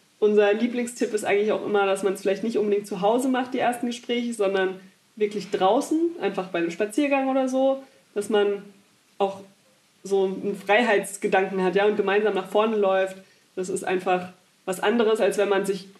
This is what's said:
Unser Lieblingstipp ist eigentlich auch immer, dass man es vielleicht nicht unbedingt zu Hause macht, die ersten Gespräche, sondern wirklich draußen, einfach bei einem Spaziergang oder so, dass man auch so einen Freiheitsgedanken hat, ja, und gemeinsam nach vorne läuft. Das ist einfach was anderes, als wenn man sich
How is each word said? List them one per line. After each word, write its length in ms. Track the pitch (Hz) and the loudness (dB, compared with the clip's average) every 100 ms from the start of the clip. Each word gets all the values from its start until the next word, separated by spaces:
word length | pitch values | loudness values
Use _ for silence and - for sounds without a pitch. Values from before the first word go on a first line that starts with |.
| _ _ | _ _
Unser 340 | 214 208 202 | 4 4 4
Lieblingstipp 580 | 214 240 240 233 - 240 | 2 0 -2 -6 -4 -2
ist 120 | 208 | -2
eigentlich 280 | - 202 214 | 0 2 2
auch 140 | 180 - | -2 0
immer, 180 | 202 | 0
dass 180 | 196 190 | 2 2
man 120 | 196 | 0
es 80 | 196 | 0
vielleicht 220 | 202 196 | -2 -2
nicht 120 | 226 - | -2 0
unbedingt 300 | 214 202 202 | 0 0 -2
zu 160 | 190 | 0
Hause 260 | 202 247 262 | 2 2 2
macht, 240 | 254 254 | 0 -2
die 60 | 269 | 0
ersten 300 | 240 247 240 | 0 0 -4
Gespräche, 440 | 233 - 240 240 | -6 -4 -2 -2
sondern 480 | 226 196 196 190 185 - _ _ - | 0 0 2 0 -2 -14 _ _ -4
wirklich 340 | 208 208 - | -2 -2 -6
draußen, 480 | 196 190 226 - 320 339 - | 0 4 4 2 0 0 -2
einfach 300 | 196 - 185 | -4 -4 -4
bei 120 | 170 | -4
einem 100 | 170 | -4
Spaziergang 580 | - 208 294 285 269 269 | -2 -2 0 2 2 2
oder 180 | 262 262 | 0 0
so, 360 | 262 269 269 - _ _ | 2 2 0 -6 _ _
dass 160 | 208 208 | -8 0
man 320 | 208 202 196 - - _ _ _ _ | 2 2 -2 -8 -20 _ _ _ _
auch 220 | 196 - - _ _ _ _ _ | -4 -4 -16 _ _ _ _ _
so 220 | 190 196 | -2 0
einen 320 | 190 190 202 190 | 0 -2 -6 -6
Freiheitsgedanken 1080 | - 240 233 202 - - 208 190 190 190 | 0 2 4 0 -2 -6 0 0 0 0
hat, 120 | 185 | 0
ja, 100 | 190 | 2
und 120 | 208 208 | 2 2
gemeinsam 380 | 196 202 208 | 0 2 0
nach 140 | 190 180 | -2 -2
vorne 280 | 208 226 214 | 0 0 2
läuft. 400 | 190 190 190 190 - _ _ | 2 2 0 -6 -20 _ _
Das 140 | - 185 | -10 -6
ist 160 | 185 | -6
einfach 480 | - 185 185 180 180 - _ _ | -4 -2 0 -2 -4 -16 _ _
was 160 | - 175 | -8 -2
anderes, 400 | 208 233 220 220 | 0 2 2 2
als 160 | 202 202 | 2 2
wenn 140 | 196 | 2
man 160 | 196 196 | 2 0
sich 220 | 190 - | -4 -8